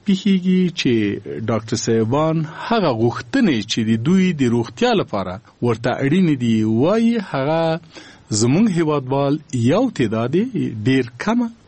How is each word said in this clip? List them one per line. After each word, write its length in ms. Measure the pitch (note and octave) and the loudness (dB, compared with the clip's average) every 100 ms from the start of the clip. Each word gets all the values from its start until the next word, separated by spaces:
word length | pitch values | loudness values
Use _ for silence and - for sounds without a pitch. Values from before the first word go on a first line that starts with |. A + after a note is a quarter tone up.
| - | 0
پیښیږي 560 | F#3+ G3+ F#3+ F#3 F#3 F3+ - | 0 2 2 2 2 0 0
چې 140 | C#3 A2+ G#2 G#2 - C#2 A2+ | 0 2 0 -2 -6 -6 -2
ډاکټر 320 | A2+ A2+ A2 | -2 -2 -4
صاحبان 580 | - A2+ A2 C#3 D#3+ D#3+ D#3 - - | 0 0 2 0 0 -2 -4 -8 -4
هغه 240 | A#3 E3 A2+ | 0 0 2
غوښتنې 560 | A#2 - - C4+ G#3+ A#2 G2 | 0 -2 -4 0 2 2 -2
چې 80 | - A2 | -2 0
د 20 | A2+ C3 | 0 2
دوی 240 | F#3+ F#3 | 2 2
د 200 | D#3 B2 | 0 0
روغتیا 380 | A#2 A2+ - A#3+ G3+ | 0 -2 -2 0 0
لپاره 340 | B2 G2+ F2+ F#2 - _ | -2 -4 -6 -10 -14 _
ورته 280 | A#2+ A2+ B2 A2+ C3+ | -2 0 -2 -2 0
اړینې 300 | F3+ F3 C3+ | 2 2 2
دي، 120 | A#2+ A2 | 0 2
وایي 500 | A2 A2+ D#3 A3+ A3+ A#3 F#3+ | 2 2 2 2 2 0 -4
هغه 300 | C#3 C#3 D#3+ E3 E3 - - - - - G#2 | -4 -2 0 0 -2 -8 -20 -20 -20 -6 0
زموږ 240 | A#2+ D#3 A3+ E3+ | 2 4 2 2
هیوادوال 640 | D#3 D3 B2+ C#3 C#3 D3+ - B2 A#2 | 0 -2 -2 -2 0 -2 -4 -2 2
یو 180 | F#3 C4 - | 2 0 0
تعداد 380 | A2 A2 A#2+ E3+ B3+ F#3+ B2+ A2 A2 | -2 -2 -2 -2 -2 -4 -6 -4 0
ډیر 240 | C3 A#2+ - - | 0 0 -6 -2
کمه 240 | A#3+ A#3 - | 0 -2 -6